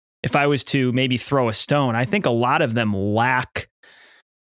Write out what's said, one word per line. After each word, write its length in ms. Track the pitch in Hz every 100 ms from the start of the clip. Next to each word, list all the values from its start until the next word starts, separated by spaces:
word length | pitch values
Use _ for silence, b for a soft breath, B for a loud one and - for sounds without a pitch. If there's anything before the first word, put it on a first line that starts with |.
| _ _
if 120 | -
I 120 | - 143
was 160 | 143
to 260 | - 139 127
maybe 240 | 123 131 123
throw 320 | - 139 120
a 40 |
stone, 420 | 107 - 147 131
I 100 | 113
think 220 | 123 208 160
a 40 |
lot 320 | 117 123 151
of 120 | 147
them 180 | 113 110
lack, 760 | 101 98 107 123 127 120 - - _ b b b b _ _ _ _